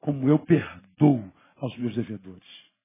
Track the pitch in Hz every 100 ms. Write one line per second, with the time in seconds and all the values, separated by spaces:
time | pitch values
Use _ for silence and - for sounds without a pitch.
0 | - 143 131 151 - - - - _ _
1 | 147 127 98 _ _ _ 131 113 120 110
2 | 104 104 95 90 _ - _ _